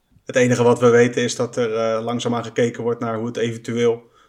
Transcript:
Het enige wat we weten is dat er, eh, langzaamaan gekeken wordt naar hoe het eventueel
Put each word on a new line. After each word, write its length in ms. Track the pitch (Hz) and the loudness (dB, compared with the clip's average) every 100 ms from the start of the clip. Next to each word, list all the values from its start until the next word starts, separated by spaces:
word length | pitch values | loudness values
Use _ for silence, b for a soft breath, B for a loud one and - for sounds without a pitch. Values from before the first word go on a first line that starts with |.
| _ _ | _ _
Het 120 | - 127 | -4 0
enige 260 | 123 120 | 2 4
wat 180 | 120 120 | 2 4
we 80 | 123 | 6
weten 340 | 120 120 120 | 6 4 2
is 140 | 120 - | -4 -4
dat 200 | 117 127 | -6 -4
er, 180 | 117 | -4
eh, 300 | 110 113 113 | -2 -2 -2
langzaamaan 400 | 117 120 120 117 | -4 -4 -4 -4
gekeken 380 | 113 120 120 120 | -4 -2 -2 -2
wordt 180 | 117 117 | -4 -4
naar 160 | 117 110 | -4 -4
hoe 80 | 117 | -6
het 100 | 117 | -4
eventueel 640 | 117 113 - 117 117 117 b b | -4 -4 -6 0 0 0 b b